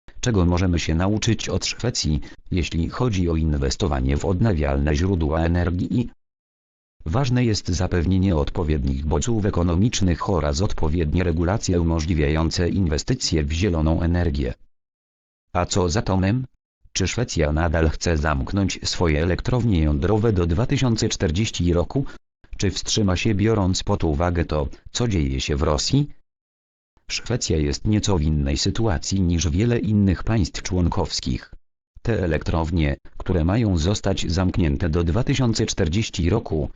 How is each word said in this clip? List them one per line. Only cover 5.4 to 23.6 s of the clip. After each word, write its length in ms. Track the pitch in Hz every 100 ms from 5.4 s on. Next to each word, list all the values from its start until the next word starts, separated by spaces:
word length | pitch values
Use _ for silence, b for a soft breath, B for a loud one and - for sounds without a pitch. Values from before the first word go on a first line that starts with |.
| 82 87 85 90 - 120 117 - _ _ _ _ _ _ _ _ 80
Ważne 400 | 135 135 123 120
jest 220 | 104 -
zapewnienie 680 | 85 90 90 82 95 98 78
odpowiednich 680 | 69 - 76 76 67 67 76
bodźców 400 | 78 71 113 101
ekonomicznych 840 | 87 87 85 117 - 92 82 -
oraz 320 | 90 73 73
odpowiednie 640 | 104 - 80 85 76 82
regulacje 580 | 87 80 85 110 - 87
umożliwiające 880 | 85 82 78 78 71 78 82 85 85
inwestycje 760 | 95 87 76 - 82 - 80
w 80 | 71
zieloną 500 | 80 101 82 78 82
energię. 520 | 82 87 85 69 62 - - _ _ _ _ _ _ _ _
A 120 | 90 87
co 240 | 101 90
z 80 | 80
atomem? 480 | 120 95 92 123 131 _ _ _ -
Czy 140 | - 90
Szwecja 440 | - 123 - 73
nadal 380 | 76 82 82 80
chce 280 | - 87 80
zamknąć 640 | 76 69 62 101 92 -
swoje 400 | - - 87 76
elektrownie 580 | 87 85 - 123 117 90
jądrowe 520 | 76 73 87 107 117
do 140 | 92 85
dwa 180 | 85 127
tysiące 440 | 139 131 113 110
czterdzieści 640 | - 95 80 113 - 87
roku? 320 | 82 80 135 - B _ _ - -
Czy 140 | 98
wstrzyma 440 | - - - 98 90
się, 200 | - 95
biorąc 480 | 101 107